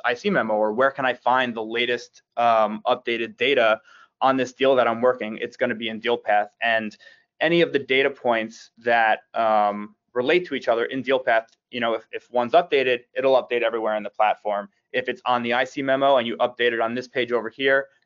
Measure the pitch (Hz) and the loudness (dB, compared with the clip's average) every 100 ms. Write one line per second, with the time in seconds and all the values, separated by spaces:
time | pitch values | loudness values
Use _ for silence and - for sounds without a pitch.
0 | 120 120 202 160 110 107 107 107 135 139 | -6 -4 -2 -2 0 0 0 0 0 0
1 | 131 120 120 127 123 113 110 117 120 120 | -4 -2 0 2 0 -4 -6 -4 -2 -4
2 | - _ _ - 120 113 107 107 120 123 | -6 _ _ 0 2 4 2 0 -2 -2
3 | - 117 113 104 123 131 113 110 _ - | -2 -4 -4 -2 0 4 4 2 _ -20
4 | _ - 131 131 123 - 135 127 117 113 | _ -2 0 0 -2 0 2 4 2 2
5 | 123 127 107 110 - - 123 113 113 110 | 0 0 -4 -8 -10 -4 -4 -4 -8 -6
6 | 117 120 - 104 104 - 117 113 107 - | -2 -2 0 0 0 -4 -2 -2 -4 -12
7 | - _ _ - 156 170 165 139 123 131 | -20 _ _ -4 0 2 2 0 0 0
8 | 139 139 123 117 113 - - _ 117 117 | 0 0 -2 0 -2 -10 -20 _ 0 2
9 | 113 110 _ 113 113 107 104 104 104 _ | 4 0 _ -2 2 2 2 -2 -8 _
10 | _ 123 127 180 175 131 127 113 120 135 | _ -4 0 0 0 -6 -2 0 -2 -4
11 | 120 131 127 113 - _ _ 120 117 113 | -2 0 2 0 0 _ _ -4 -2 -2
12 | - 113 _ 120 120 160 175 143 127 123 | -6 -16 _ -4 2 2 2 2 2 -2
13 | _ - 135 127 110 120 113 113 110 107 | _ -2 2 2 2 -2 -2 -2 -2 -4
14 | 101 - 107 - 107 101 101 _ _ 123 | -4 0 0 0 -4 -6 -6 _ _ -6
15 | 123 123 123 123 117 120 131 - 135 135 | -4 -6 -2 -2 0 -2 -2 -4 -2 2
16 | 139 135 117 - 123 - 120 113 113 123 | 2 2 0 -2 -2 0 0 0 -2 -4
17 | 123 131 120 120 110 123 135 135 135 _ | -6 -4 -2 -2 -4 -2 0 0 -2 _